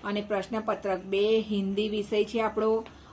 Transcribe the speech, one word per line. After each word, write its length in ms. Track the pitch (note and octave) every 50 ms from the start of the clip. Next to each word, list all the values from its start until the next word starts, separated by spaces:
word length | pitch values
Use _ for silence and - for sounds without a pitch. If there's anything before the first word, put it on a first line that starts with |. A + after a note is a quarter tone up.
| -
અને 180 | G3+ G#3 G#3
પ્રશ્નપત્રક 840 | G#3 - G#3 G3 F#3 - A#3+ A3 G#3+ - G#3 - - G3+ F#3 F3+ F#3
બે 340 | F#3+ G3 G3 G3+ G#3+ A3 A3
હિન્દી 500 | G#3+ G#3+ G#3+ G3+ F#3+ F#3+ G3 G3 G#3+ A3
વિષય 340 | G#3 G#3+ G3+ - A3 G#3+ G3+
છે 180 | G#3 - A#3
આપણો 440 | A3 G#3+ A3 A3 G#3+ A3 A3 A3 A3 - - - - -